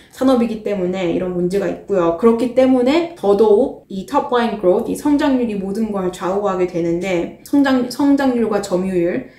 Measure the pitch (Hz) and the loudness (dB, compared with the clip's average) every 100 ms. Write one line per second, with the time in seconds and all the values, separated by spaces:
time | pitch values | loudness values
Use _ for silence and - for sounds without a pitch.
0 | - - 262 254 226 220 208 202 180 190 | -20 -2 2 2 0 -4 -4 -4 -4 -2
1 | 175 180 180 180 175 196 185 - - 196 | -4 -2 -4 -2 -2 -2 -2 -6 -4 0
2 | 170 170 233 226 254 262 262 262 247 320 | 0 2 2 2 2 2 4 4 4 2
3 | 339 - 196 202 220 202 277 - - 190 | 0 -2 0 4 4 4 2 -4 -12 -12
4 | - 277 - 240 220 202 180 202 233 185 | -4 -4 0 0 0 0 2 2 0 -4
5 | 294 294 302 262 240 202 190 202 220 202 | 0 2 2 0 0 -4 -4 -4 -4 -2
6 | 180 180 180 196 208 185 180 175 170 170 | -4 -4 -4 -2 -2 -2 -2 -2 -2 -2
7 | 190 175 180 - - 285 269 254 240 - | -2 -2 -4 -10 -2 2 2 2 -2 0
8 | 285 277 269 240 214 202 202 180 190 180 | 2 2 2 0 0 -2 -2 -2 0 0
9 | 170 240 - | 0 -2 -8